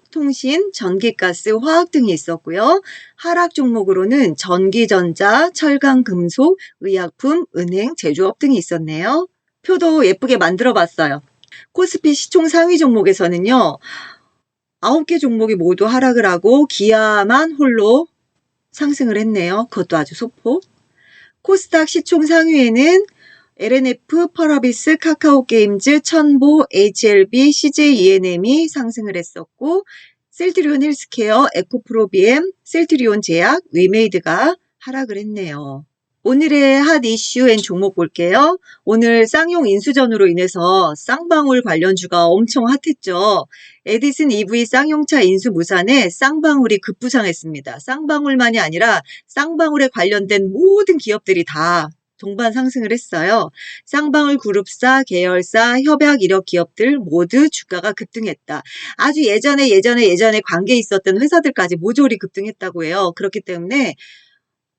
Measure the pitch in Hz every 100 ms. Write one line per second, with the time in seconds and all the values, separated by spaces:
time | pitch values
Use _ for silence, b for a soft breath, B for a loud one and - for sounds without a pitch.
0 | - 320 285 262 262 311 403 - 190 190
1 | 233 - 185 175 220 220 285 320 349 302
2 | 226 160 - 165 - 175 247 381 B B
3 | B _ 330 339 339 302 254 226 190 185
4 | 196 277 214 147 190 180 190 214 220 190
5 | 175 165 202 247 339 - 302 277 277 254
6 | 247 180 175 208 302 381 B _ 196 190
7 | 175 - 262 330 - - 175 185 240 330
8 | 156 147 190 - 285 233 - 170 156 156
9 | 196 302 370 _ _ _ - 359 330 320
10 | 202 190 254 233 170 185 247 202 170 -
11 | 151 143 - _ B B B - 359 -
12 | 302 285 - 359 320 339 339 339 285 220
13 | 196 185 175 175 196 254 - - B B
14 | B B B _ _ _ _ _ 208 302
15 | 302 339 269 226 220 196 175 185 214 254
16 | 262 240 202 175 202 269 294 - 208 220
17 | 220 208 196 262 330 285 269 226 208 262
18 | 339 _ _ _ _ _ _ - 294 285
19 | 247 208 220 208 175 202 247 - 170 160
20 | 143 160 240 - 226 330 - _ b b
21 | b b b b - 381 - 330 311 339
22 | - 330 311 330 320 302 247 226 302 381
23 | 403 b b b b - 214 262 262 247
24 | _ 320 339 - 311 285 247 233 311 311
25 | 320 302 311 277 254 226 202 202 277 294
26 | - 330 302 277 285 302 - 190 202 -
27 | 220 202 196 247 285 294 294 294 294 247
28 | 185 190 185 175 208 294 320 294 233 226
29 | 208 185 170 - 160 _ 277 370 B B
30 | B B _ - 359 359 302 285 294 285
31 | - - 214 220 262 - 180 254 - 220
32 | 208 190 208 277 381 - - 330 320 294
33 | 233 208 202 165 196 320 - 165 185 220
34 | 214 185 160 175 294 370 _ _ 262 269
35 | 254 196 214 208 175 147 139 135 151 _
36 | _ _ - 269 320 285 277 269 294 302
37 | 233 220 - 247 254 220 - 180 196 185
38 | 165 - 175 220 302 370 b b - 220
39 | 233 233 226 311 330 349 240 196 294 269
40 | 254 214 190 170 185 180 175 190 165 151
41 | - 277 339 311 285 254 220 160 180 190
42 | 180 175 170 190 226 269 233 277 320 269
43 | 190 180 214 185 - B B B - 220
44 | 277 262 302 208 196 233 226 254 302 302
45 | 294 294 185 190 233 170 170 180 190 269
46 | 185 - 269 311 311 285 226 202 - 190
47 | 247 247 196 165 160 147 135 139 - 277
48 | 302 302 285 269 240 226 156 165 226 185
49 | B B _ 269 302 320 320 294 269 233
50 | 180 208 196 208 190 202 370 403 381 320
51 | 214 214 - 180 170 151 165 175 151 -
52 | _ _ 196 202 233 226 262 254 214 240
53 | - 170 175 220 156 B B B - 285
54 | 302 294 294 285 208 202 190 - 247 269
55 | 262 180 180 180 180 220 233 254 277 302
56 | 294 277 180 190 180 175 165 - 240 285
57 | 180 165 175 254 302 - - 180 208 196
58 | 240 226 214 151 - 151 B B B -
59 | 262 302 247 202 285 285 269 190 220 240
60 | 208 175 220 214 - 170 202 247 214 196
61 | 190 196 294 339 311 - 180 170 185 240
62 | 269 208 185 - 208 - 185 170 156 185
63 | 185 170 196 202 - 175 175 277 220 135
64 | b b b b _ _ _